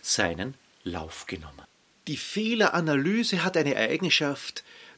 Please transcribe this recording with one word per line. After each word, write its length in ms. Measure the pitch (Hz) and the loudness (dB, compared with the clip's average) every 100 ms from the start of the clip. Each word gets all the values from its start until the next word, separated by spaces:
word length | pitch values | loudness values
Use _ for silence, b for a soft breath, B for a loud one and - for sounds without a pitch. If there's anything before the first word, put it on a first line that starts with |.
seinen 520 | - - 92 82 113 135 _ _ | -2 0 2 0 -6 -8 _ _
Lauf 420 | - 87 80 - - | -8 -6 -8 -10 -10
genommen. 380 | 90 76 69 - _ _ _ - | -10 -12 -18 -20 _ _ _ -8
Die 100 | 139 | -8
Fehleranalyse 1300 | - 208 220 226 196 170 160 143 151 220 233 185 | -6 -2 0 4 4 4 2 2 2 2 2 0
hat 140 | 175 170 | 2 2
eine 200 | 143 131 | 2 2
Eigenschaft, 880 | 113 170 180 - 143 135 - - B B B | 2 0 2 2 2 -2 -8 -12 B B B